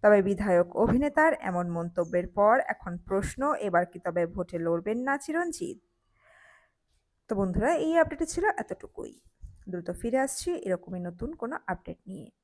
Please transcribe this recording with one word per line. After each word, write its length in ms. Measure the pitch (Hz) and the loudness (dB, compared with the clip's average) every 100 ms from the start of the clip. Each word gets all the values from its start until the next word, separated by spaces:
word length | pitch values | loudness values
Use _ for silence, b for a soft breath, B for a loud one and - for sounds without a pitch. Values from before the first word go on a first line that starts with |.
তবে 200 | 214 208 | 8 6
বিধায়ক 540 | 196 196 208 175 175 - | 6 0 2 4 4 2
অভিনেতার 560 | 226 247 294 294 311 - | 2 4 2 4 4 4
এমন 300 | - 180 175 | -2 -4 -2
মন্তব্যের 560 | 170 170 170 165 175 180 | -4 -4 -2 0 0 -2
পর 340 | 180 208 247 - | 2 4 4 2
এখন 320 | 214 - 175 | -4 -6 -10
প্রশ্ন, 560 | - 190 208 - 277 | -2 -2 -2 -2 -2
এবার 320 | - 208 175 180 | 0 0 2 0
কি 120 | 180 | -4
তবে 280 | 180 175 170 | -4 -2 -2
ভোটে 320 | 165 175 175 | -4 -6 -4
লড়বেন 400 | 165 170 175 226 | -2 -2 -2 -4
না 200 | 262 277 | -2 -4
চিরঞ্জিত? 680 | - 320 349 330 - - _ _ _ b b b b b b b _ _ _ _ _ | -2 -4 -2 -4 -8 -10 _ _ _ b b b b b b b _ _ _ _ _
তো 80 | 208 | -2
বন্ধুরা, 380 | 190 175 233 | 0 2 2
এই 240 | 330 320 330 | 2 2 4
আপডেটে 280 | 311 285 320 | 4 2 -4
ছিল 180 | - 403 - | 0 0 0
এতটুকুই। 640 | - - - - - - _ _ - - - | -4 -10 -12 -14 -14 -14 _ _ -20 -18 -10
দ্রুত 220 | 185 175 | -8 -6
ফিরে 280 | 180 233 254 | -6 -2 0
আসছি 360 | 262 - - | 0 -2 -4
এরকমই 460 | 349 196 180 - 180 | -4 -2 -4 -4 -8
নতুন 320 | 175 175 240 | -8 -8 -8
কোনো 260 | 330 233 311 - | -6 -6 -6 -6
আপডেট 320 | 180 - - - | -8 -8 -14 -14
নিয়ে। 240 | 196 - _ | -14 -16 _